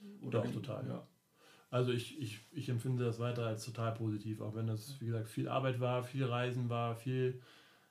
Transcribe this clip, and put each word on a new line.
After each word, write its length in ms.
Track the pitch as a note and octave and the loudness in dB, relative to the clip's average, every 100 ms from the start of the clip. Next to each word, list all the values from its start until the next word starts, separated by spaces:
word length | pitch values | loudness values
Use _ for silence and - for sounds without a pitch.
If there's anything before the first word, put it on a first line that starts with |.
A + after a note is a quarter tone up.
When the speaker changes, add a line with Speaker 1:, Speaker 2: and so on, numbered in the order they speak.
| G#3 G#3 | -18 -10
Speaker 1:
Oder 180 | B2 A#2 | 0 2
Speaker 2:
Doch, 20 | |
Speaker 1:
den 100 | B2 | 2
Speaker 2:
total. 340 | A2 G#2+ G#2 B2 | -2 -4 -4 -4
Speaker 1:
Ja. 200 | A#2+ - _ _ _ - - - | -6 -8 _ _ _ -20 -20 0
Speaker 2:
Also 220 | B2+ B2 | 2 4
ich, 280 | A#2 - - | 2 -2 -6
ich, 220 | A2 - - | -6 -6 -10
ich 180 | D#3 B2+ | -6 0
empfinde 360 | A#2+ C3+ B2 A#2+ | 0 2 2 2
das 140 | A2 | 2
weiter 260 | A#2+ A#2+ A2+ | 0 0 0
als 180 | A2 - | -2 -4
total 280 | A#2 A2+ | -2 0
positiv, 480 | A2+ A2 G#2 A2 G#2+ | 0 0 0 -2 -4
auch 140 | G#2+ A2 | -4 -2
wenn 120 | A2+ | 0
das, 320 | A2 C#3 C3+ | -2 -4 -6
wie 60 | A#2 | -2
gesagt, 240 | A2+ A2 | -2 -2
viel 180 | - B2+ | -2 0
Arbeit 320 | C3 C3 A#2+ | 2 2 2
war, 240 | B2 B2 | 2 2
viel 220 | A#2+ C3+ B2+ | 0 0 2
Reisen 440 | A#2+ B2 B2 B2 | 2 2 0 0
war, 260 | A#2 A#2 A#2+ | 2 0 0
viel 440 | C3 B2+ B2+ B2+ - - - - - | 0 2 2 0 -10 -20 -20 -20 -18